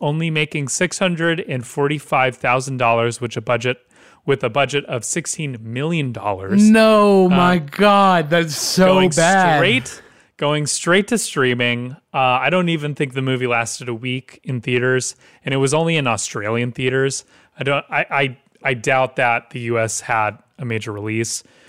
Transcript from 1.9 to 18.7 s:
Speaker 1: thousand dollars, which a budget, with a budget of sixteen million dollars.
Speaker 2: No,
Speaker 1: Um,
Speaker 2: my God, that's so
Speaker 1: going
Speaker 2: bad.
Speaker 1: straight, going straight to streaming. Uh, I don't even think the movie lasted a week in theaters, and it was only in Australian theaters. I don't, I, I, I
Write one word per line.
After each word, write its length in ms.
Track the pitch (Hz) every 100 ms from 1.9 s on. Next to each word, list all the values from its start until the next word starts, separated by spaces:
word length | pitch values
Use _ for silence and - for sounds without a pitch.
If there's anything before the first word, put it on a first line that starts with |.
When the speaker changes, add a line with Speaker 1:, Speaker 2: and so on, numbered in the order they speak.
| 151 - 143 131 120
Speaker 1:
thousand 400 | 131 127 131 131
dollars, 440 | 120 117 117 117
which 160 | 123 117
a 40 |
budget, 360 | 110 120 123 123 _ _ - _ -
with 180 | 135
a 60 | 123
budget 360 | 110 135 139 143
of 180 | 135
sixteen 540 | - - 151 - 151 120
million 500 | 113 120 151 170 135
dollars. 580 | 110 101 95 95 196 214
Speaker 2:
No, 560 | 220 220 214 208 196 185
Speaker 1:
Um, 60 |
Speaker 2:
my 260 | 185 180 180
God, 720 | 143 - 208 202 196 180 147
that's 260 | 170 165 139
so 300 | - - 185
Speaker 1:
going 240 | 190 185
Speaker 2:
bad. 480 | 151 165 190 180 151
Speaker 1:
straight, 440 | 175 247 240 - - _ _ -
going 300 | 147 151 147
straight 400 | - - 180 202
to 100 | 226
streaming. 760 | - - 127 123 123 120 123 147 _
Uh, 40 | 143 131 127 131
I 60 |
don't 180 | 180 175
even 240 | 165 147
think 200 | 143 143
the 80 | 127
movie 240 | 131 127 123
lasted 420 | 117 117 - 123
a 60 | 117
week 440 | 127 127 - -
in 180 | - 127
theaters, 540 | 120 123 123 127 - - _ _
and 100 | - 135
it 20 |
was 160 | 135
only 220 | 151 165 165
in 100 | 131
Australian 680 | 110 - 120 104 117 123
theaters. 520 | 117 127 131 135 135 - _ _ _
I 60 |
don't, 220 | 139 143 -
I, 160 | 151 170
I, 260 | 143 139 120 _ _
I 100 | 139